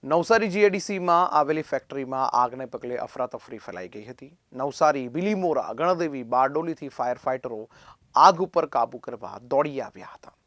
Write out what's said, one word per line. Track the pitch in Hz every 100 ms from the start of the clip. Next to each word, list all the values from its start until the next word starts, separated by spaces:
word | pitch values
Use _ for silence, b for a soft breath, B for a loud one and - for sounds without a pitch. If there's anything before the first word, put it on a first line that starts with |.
| 139
નવસારી | 160 165 226 214
જી | 185
આઈ | 208
ડી | 196
સીમાં | - 196 180 170 180 151
આવેલી | 143 160 151
ફેક્ટરીમાં | 139 - 139 131 131 131 -
આગને | 123 127 131
પગલે | 117 123 123
અફરાતફરી | 113 - 123 120 - 110
ફેલાઈ | - 92 92
ગઈ | -
હતી. | 107 123 135 165 _ 127
નવસારી, | 135 131 156 143 123
બિલીમોરા, | 127 190 208 175 143 80 117
ગણદેવી, | 165 180 165 139 117
બારડોલીથી | 123 135 143 165 156 143
ફાયર | - 123 123
ફાઇટરો | - 131 127 113 110 B B B _ -
આગ | 160 175 180
ઉપર | - 160 139
કાબુ | 117 120 -
કરવા | 120 120 - 120
દોડી | 139 151 139
આવ્યા | 110 98 87
હતા. | - - _